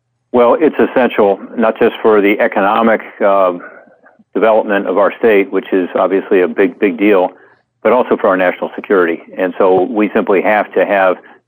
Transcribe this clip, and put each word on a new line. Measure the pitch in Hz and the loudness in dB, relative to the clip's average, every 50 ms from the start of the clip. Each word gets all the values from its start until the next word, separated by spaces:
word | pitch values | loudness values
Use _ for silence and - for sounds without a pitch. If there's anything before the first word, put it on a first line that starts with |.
| _ _ _ _ _ _ - | _ _ _ _ _ _ 0
Well, | 120 120 120 - | 2 4 4 4
it's | - 156 135 - - | 2 2 0 2 0
essential, | 117 - - 131 123 110 - 120 107 101 98 - - - - 120 | -2 0 0 0 0 0 0 0 0 0 0 -2 -6 -10 -6 -2
not | 113 113 110 - | -2 -2 0 0
just | 120 110 - - | -2 -2 -2 0
for | - 113 107 104 | 0 2 2 4
the | 98 101 107 - | 2 2 2 0
economic, | 120 113 - 107 98 101 110 113 113 113 107 104 - - - - | -2 -2 0 -2 0 0 0 2 2 2 0 -2 -4 -10 -6 -2
uh, | 107 98 98 98 95 90 90 87 - - - - - - _ _ _ _ _ _ _ _ | 0 2 2 2 2 0 -2 -4 -10 -18 -20 -20 -20 -20 _ _ _ _ _ _ _ _
development | - 95 98 113 110 110 - 104 101 101 101 | -4 0 2 2 2 2 2 0 -2 -2 -2
of | 101 90 | -2 0
our | 101 98 87 - - | 0 0 0 0 0
state, | 123 113 104 98 98 95 | 2 2 2 2 2 0
which | 92 95 - - 101 | -4 -6 -4 -2 -2
is | 95 87 82 - | -2 -2 -2 -2
obviously | - 95 87 95 95 - - 104 92 | -2 0 0 0 -2 -2 0 0 0
a | 90 82 | 0 0
big, | - - 98 87 - - | 0 0 -2 -2 0 -2
big | 107 101 82 | -4 -4 -2
deal, | 78 101 107 101 90 90 92 - - - _ _ _ _ _ _ _ | 0 0 2 2 2 0 -2 -6 -12 -20 _ _ _ _ _ _ _
but | - 107 | -2 0
also | 117 127 - - - | 0 0 0 -2 -2
for | - - 104 | -2 0 0
our | 92 92 | 0 0
national | 92 87 - - 87 82 - | 0 -2 -2 -4 -8 -10 -10
security. | - - - 104 92 87 82 82 - - - - | -12 -4 0 0 2 2 0 -2 -6 -10 -14 -6
And | 98 95 90 - - | -6 -4 -4 0 0
so | 101 92 92 92 | 2 2 2 2
we | 92 127 117 107 107 - - | 0 -2 -2 -2 -2 0 -2
simply | 113 90 - 101 87 | -2 0 0 0 0
have | 80 101 107 104 95 - | 0 0 0 0 -2 -2
to | - - 98 | -2 -2 0
have | 90 101 - 95 92 90 - - - - _ _ | 0 0 0 2 0 0 -2 -8 -18 -20 _ _